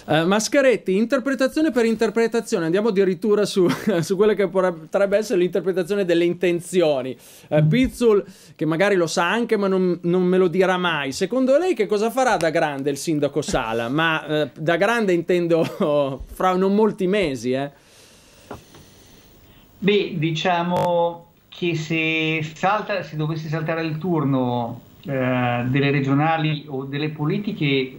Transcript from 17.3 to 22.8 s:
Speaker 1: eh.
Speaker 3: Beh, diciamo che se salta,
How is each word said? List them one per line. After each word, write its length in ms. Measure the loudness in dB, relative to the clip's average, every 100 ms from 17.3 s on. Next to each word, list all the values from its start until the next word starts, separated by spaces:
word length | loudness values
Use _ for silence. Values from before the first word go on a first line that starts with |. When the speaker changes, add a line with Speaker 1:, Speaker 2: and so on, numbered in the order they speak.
| -2 -2
Speaker 1:
eh. 180 | -2 -4 -10 _ -20 -20 -20 -20 -20 -18 -18 -20 -20 -20 -20 -20 -20 -20 -20 -20 -20 -20 -4
Speaker 3:
Beh, 340 | 2 2 0 -2
diciamo 1120 | -2 -2 0 0 0 0 0 0 0 -4 -16 _ _
che 280 | -6 -4 -2
se 640 | -2 -2 -2 -2 -2 -2 -6
salta, 480 | -2 0 0